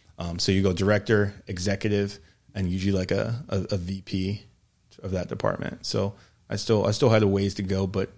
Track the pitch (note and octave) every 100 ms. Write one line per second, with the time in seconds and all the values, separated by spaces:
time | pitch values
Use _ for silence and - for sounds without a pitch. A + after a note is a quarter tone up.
0 | _ - E2+ F2 - F#2+ F#2+ F2 G2 G#2
1 | G#2 G#2 G2+ - - F2+ G2 G2 A2 G2+
2 | G2+ - - _ _ G2 F2+ F#2 G2 F#2+
3 | F2+ G#2 A2+ A#2 - F#2+ - G2 F2 F#2+
4 | - F#2+ F#2+ G2+ - _ _ _ _ -
5 | F#2 F#2 - - - - - - - G#2
6 | G2+ - - _ - G2+ - G#2+ G2 A2
7 | B2+ A2 G2+ G2 G2 G2+ F#2+ F#2+ F#2+ G2
8 | F#2+